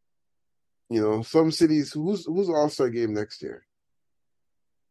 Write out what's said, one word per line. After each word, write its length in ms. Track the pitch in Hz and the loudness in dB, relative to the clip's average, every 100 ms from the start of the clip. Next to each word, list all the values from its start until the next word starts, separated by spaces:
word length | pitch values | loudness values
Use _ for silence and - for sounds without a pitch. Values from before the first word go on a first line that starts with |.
| _ _ _ _ _ _ _ _ - | _ _ _ _ _ _ _ _ -4
You 100 | 117 | 0
know, 220 | 107 107 | 2 0
some 300 | 113 160 160 | 2 2 2
cities, 400 | 156 165 156 143 | 4 2 4 0
who's, 340 | 151 170 202 156 | -4 -2 -4 -2
who's 240 | 175 185 | -2 0
All-Star 400 | 151 147 - 127 | 2 0 0 -2
game 240 | 117 110 | 0 -2
next 280 | 104 104 - | -2 -6 -10
year? 220 | 67 60 _ _ _ _ _ _ _ _ _ _ _ _ _ | -14 -14 _ _ _ _ _ _ _ _ _ _ _ _ _